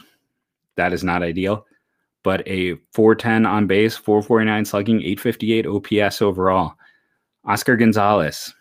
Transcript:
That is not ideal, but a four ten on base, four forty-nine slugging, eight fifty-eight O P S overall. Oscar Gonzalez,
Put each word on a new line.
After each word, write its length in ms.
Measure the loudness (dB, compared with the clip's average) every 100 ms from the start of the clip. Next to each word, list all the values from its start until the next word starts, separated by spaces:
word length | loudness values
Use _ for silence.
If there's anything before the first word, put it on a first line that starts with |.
| -20 _ _ _ _ _ _ -4
That 160 | -2
is 100 | -2
not 200 | -2 -2
ideal, 440 | -2 -2 -2 -4 -8 _ _ _ _ _
but 240 | -2 -2 -4
a 280 | -4 -4 -6 _
four 220 | 2 4
ten 320 | 4 2 0 2
on 200 | 0 2
base, 300 | 2 2 -2
four 240 | 0 0
forty-nine 460 | 2 0 2 -2 -2
slugging, 340 | -4 0 -2
eight 160 | -2 -4
fifty-eight 460 | -4 -4 -2 -2
O 160 | -2 -6
P 220 | -2 0
S 180 | 0 0
overall. 540 | -2 0 0 0 -2 -8 _ _ _ _ _ _
Oscar 320 | -6 -4 0 2
Gonzalez, 760 | 4 4 2 2 0 -6 -14 -18